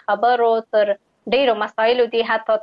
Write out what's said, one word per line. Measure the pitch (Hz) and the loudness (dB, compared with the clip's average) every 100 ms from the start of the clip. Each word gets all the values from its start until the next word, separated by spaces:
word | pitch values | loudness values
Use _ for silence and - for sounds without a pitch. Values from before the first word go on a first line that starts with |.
| - | -4
خبرو، | 208 233 247 233 226 | 0 2 2 2 0
تر | 220 220 208 202 _ _ - | 0 0 0 -2 _ _ -4
ډېرو | 240 277 | 0 2
مسایلو | 214 214 - 220 247 | 0 -4 -2 0 2
دي. | 233 226 | 0 0
حتی | 226 220 - 220 | -2 -2 -2 0